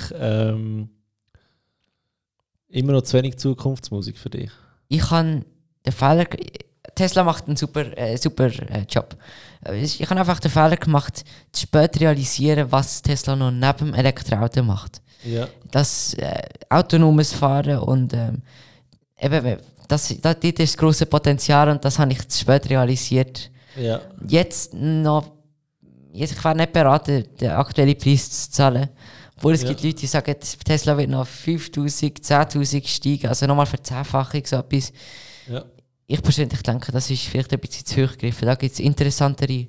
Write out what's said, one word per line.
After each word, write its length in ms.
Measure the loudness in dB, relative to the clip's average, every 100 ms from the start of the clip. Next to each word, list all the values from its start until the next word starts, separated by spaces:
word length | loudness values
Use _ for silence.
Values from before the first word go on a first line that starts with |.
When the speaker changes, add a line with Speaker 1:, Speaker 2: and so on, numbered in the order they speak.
| -10 -6
Speaker 1:
ähm, 720 | -2 0 0 -2 -6 -8 -10 _ _ _ _ _ _ _ _ _ _ _ _ _ _ _ _ _ _
immer 240 | -2 0
noch 100 | 2
zu 140 | 2 0
wenig 180 | 0 -2
Zukunftsmusik 800 | -4 -2 -4 -6 -6 -8 -8 -10
für 120 | -12
dich? 200 | -10 -12 -14 _ _ -4
Speaker 2:
Ich 120 | 0
kann 420 | 2 2 2 -2 -6 _ _ _
den 80 | -6
Fehler 320 | 0 4 4 2
g-, 200 | -4 -12 -16 -20 _ -12
Tesla 300 | -2 0 2
macht 220 | 2 2 -2
einen 100 | -4
super, 400 | -4 -4 -6 -4
äh, 200 | -4 -2
super, 300 | -2 0 0
äh, 380 | 0 -6 -6 -4
Job. 280 | -4 -4 -10 -20 -20 -20 -16
Aber 120 | -8
ich, 260 | -4 -4 -4
ich 80 | -2
habe 100 | 0
einfach 200 | 0 0
den 100 | 2
Fehler 260 | 4 4 4
gemacht, 480 | 2 2 0 -8 -14 -20 _
zu 100 | -10
spät 360 | 0 4 4 4
realisieren, 720 | 2 2 0 0 2 2 2
was 320 | 0 0 -2
Tesla 320 | -2 -2 -2 0
noch 140 | 0
neben 280 | 2 0 0 -2
dem 40 |
Elektroauto 680 | 0 0 0 -2 -2 0 0
macht. 380 | 0 0 -6 -18 _ _
Speaker 1:
Ja. 240 | -8 -6 -6 -12 -4
Speaker 2:
Das, 440 | 0 0 -2 -6
äh, 280 | -6 -6 -6 -10 -14 0
autonomes 640 | 2 4 6 6 6 4
Fahren 460 | 2 0 2 0 0
und, 340 | 2 2 0
ähm, 300 | -2 -4 -4 -8 -18 -20 _ _ _ _ -4
eben, 260 | 0 0
we-, 140 | 0 -4 -8 _ -4
das, 200 | -2 -2 -2
da, 140 | -2
dort 100 | 0
ist 280 | 0 2 0
das 20 | 2
grosse 300 | 2 4 2
Potenzial 640 | 2 2 0 4 6 6
und 140 | 4
das 140 | 0 2
habe 140 | 0
ich 140 | 0 -4
zu 120 | -2
spät 280 | 2 2 4
realisiert. 800 | 0 2 0 0 0 0 -4 -18 _ _ -8
Speaker 1:
Ja. 240 | -4 -4 -8 -16 0
Speaker 2:
Jetzt 460 | 0 2 -4 -8
noch, 580 | -4 -2 0 2 0 -2 _ _ _ _ _ _ _ _
jetzt, 200 | -8 -8
ich 100 | -2
wäre 120 | 0 0
nicht 160 | 0
bereit, 340 | 2 4 4 2 -2 -4 -4
den 100 | -2
aktuellen 460 | -2 -2 2 4 4
Preis 320 | 4 2 2
zu 200 | -8 -6
zahlen. 380 | 2 2 2 -2 -8 -20 -20 -20 -2
Obwohl 180 | 2
es 80 | 2
Speaker 1:
Ja. 60 | 0
Speaker 2:
gibt 140 | -4
Leute, 140 | -4 -4
die 100 | -2
sagen, 280 | -2 -2 -6 -8 -8
Tesla 320 | -2 0 2 2
wird 100 | 0
noch 160 | -2 -4
fünftausend, 960 | -6 -4 -4 -4 -4 -4 -2 -4 -4
zehntausend 640 | 0 2 2 0 -2 -2 -4
steigen, 420 | -4 -2 -2 0
also 180 | 0 2
nochmal 200 | 2 2
verzehnfachig 800 | -2 -6 -8 -4 -2 -2 -6 -4
so 100 | -4
etwas. 360 | 0 -2 -2 -10 -20 -20 -20 -20 -14
Speaker 1:
Ja. 140 | -12 -14 _ _ _ -6
Speaker 2:
Ich 160 | -2
persönlich 400 | 0 0 0 -4
denke, 300 | -4 -4 -4
das 180 | -4 -2
ist 120 | -4
vielleicht 280 | -4 -4 -2
ein 60 | -4
bisschen 260 | -6 -12 -6
zu 160 | -2
hoch 80 | -2
gegriffen. 340 | -2 -6 -2 0
Da 80 | 0
gibt's 220 | -2 -2
interessantere, 880 | 0 2 0 2 0 0 -2 -2